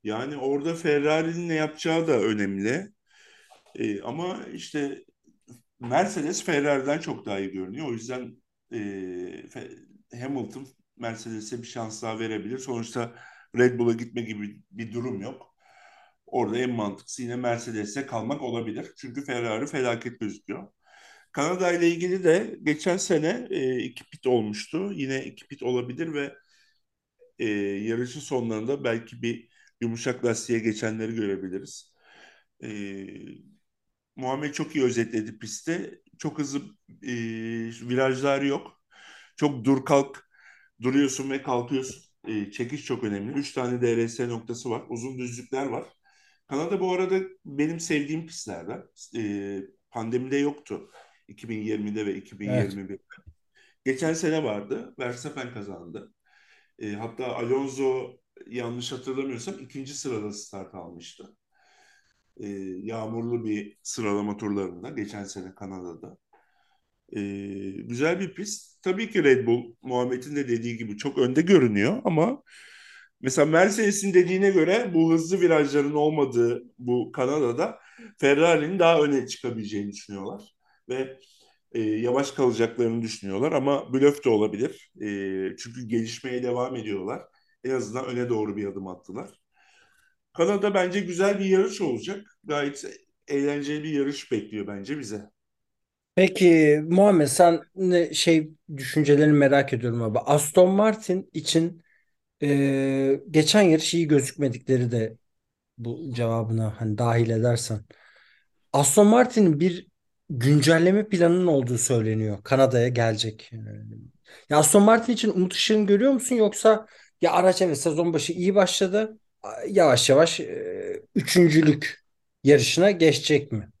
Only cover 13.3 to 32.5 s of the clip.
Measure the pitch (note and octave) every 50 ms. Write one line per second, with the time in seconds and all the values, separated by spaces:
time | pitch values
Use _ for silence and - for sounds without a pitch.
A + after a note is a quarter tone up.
13.3 | - - _ _ - A#2 B2 B2+ B2 A#2+ A#2+ A#2 A2+ A#2 A#2+ A#2 - A#2+ A2+ G#2+
14.3 | A2 G#2 G#2 G2+ G#2 - _ _ F#2+ A2 A2+ G#2+ G#2 A#2+ A#2+ B2+ A2+ F#2+ G2 B2
15.3 | - - - _ _ _ _ _ _ _ _ - _ _ _ _ _ _ _ -
16.3 | - B2+ A2+ G#2 A2+ A#2+ B2+ B2+ A#2+ A2 G#2 G2+ F#2+ - - - - - B2 A#2
17.3 | A#2+ B2 B2 A#2+ A#2 A#2 - B2 A2 G#2+ G#2 G#2 - C#3 C3+ - B2+ A2+ G#2+ A#2
18.3 | D3 D3+ C3+ A#2+ A#2 A#2 A2+ A2+ - - - - _ - - B2+ A#2 C#3 C#3+ -
19.3 | B2+ A#2+ A#2+ A#2 G#2+ A2+ C#3+ D3 - C#3 B2+ A#2+ A#2 A#2 - B2 - _ A2+ G#2
20.3 | F#2 - _ - - F3 G3 - _ _ _ _ _ _ _ - _ _ _ _
21.3 | - D3 C#3+ D#3+ F#3 F3+ F#3 F3 F3 E3+ E3+ E3+ E3+ E3 F3 F3+ F#3 F#3+ F3 E3
22.3 | D#3+ F#3+ A3+ A3+ - - - D3+ D3 D3+ - F#3 F3 - - - F3+ D3+ D3+ E3
23.3 | A3 B3 B3 - - E3 C3+ B2+ B2+ B2 G#2+ A2+ A#2+ - - _ - - - C3
24.3 | B2 A#2 A2 G#2+ G#2 G#2 - - - E3 F#3+ G3+ G3 D3+ C#3 C3 C3+ C3 - -
25.3 | - - - _ C#3 - A#2+ B2 B2+ B2 A#2+ B2 B2+ D#3 E3 E3 D3 D3 C#3+ C#3
26.3 | - _ _ _ _ _ _ _ _ _ _ _ _ _ _ _ _ _ _ _
27.3 | _ - A#2 A2 G#2 G2+ G2+ G2+ G2 G2 G#2 A2 A#2 A#2 B2 B2 B2+ D3 - -
28.3 | C#3+ B2+ A#2 A2+ A2 A2 A2 B2+ C#3+ C#3 C3+ A#2+ A2+ A#2 A2+ - - A#2+ A#2 A#2
29.3 | A2+ A#2 - _ _ _ _ _ _ _ A#2 A#2 A2+ A#2 - C3+ B2 B2 A#2+ A#2+
30.3 | A2+ A#2 - - A#2 A2+ G#2+ A2+ G#2+ G#2+ A#2 A2 A2 A2 A2+ A2+ A2+ A2+ G#2+ G2
31.3 | G2 F#2 F#2+ F#2 F2+ G2 - - - - _ _ _ _ _ _ _ - - _
32.3 | _ _ _ _